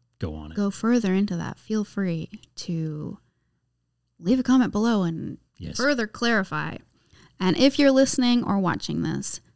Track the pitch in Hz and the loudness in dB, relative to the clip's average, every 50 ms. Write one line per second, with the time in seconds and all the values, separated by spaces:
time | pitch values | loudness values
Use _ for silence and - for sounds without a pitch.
0 | _ _ _ - - 80 78 78 76 76 80 208 202 202 196 - - 226 247 247 | _ _ _ -10 -8 -8 -8 -10 -12 -8 -4 -2 -2 -2 -2 -2 0 0 2 2
1 | 226 190 190 190 202 202 180 170 156 156 156 - - - 220 214 208 - - 202 | 2 2 2 2 0 0 -2 -4 -6 -8 -10 -12 -8 -6 -4 -4 -4 -4 -4 -4
2 | 196 180 165 160 165 - - - _ _ _ - - - 175 160 160 156 151 151 | -4 -2 -4 -4 -6 -10 -14 -18 _ _ _ -12 -8 -6 -4 -4 -4 -6 -6 -8
3 | 147 - - - _ _ _ _ _ _ _ _ _ _ _ _ _ _ _ _ | -10 -10 -12 -14 _ _ _ _ _ _ _ _ _ _ _ _ _ _ _ _
4 | _ _ _ - 160 175 254 262 247 - 254 262 240 - - 208 220 233 233 208 | _ _ _ -6 0 0 2 2 4 4 6 6 6 4 2 0 2 2 2 2
5 | 185 165 165 160 - - - - _ _ _ - - - - - 240 285 294 240 | 2 0 -2 -4 -6 -8 -10 -12 _ _ _ -14 -12 -10 -4 -2 0 0 2 0
6 | 220 214 - - 240 233 233 208 196 - 151 151 151 156 - - - _ _ _ | -2 -4 -4 -2 0 0 2 0 0 -2 -4 -6 -6 -6 -8 -12 -16 _ _ _
7 | _ _ _ - - _ _ - 180 185 170 - 254 277 - - 285 277 269 262 | _ _ _ -20 -20 _ _ -2 0 0 2 4 4 4 4 6 4 6 6 6
8 | 269 262 - - 247 240 240 240 - - 202 196 190 170 - - - - 147 160 | 4 4 2 2 2 4 2 2 2 0 0 0 0 0 -2 -2 -4 -6 -4 -4
9 | 151 156 151 139 - - - - _ _ _ | -2 -2 -4 -4 -6 -6 -8 -10 _ _ _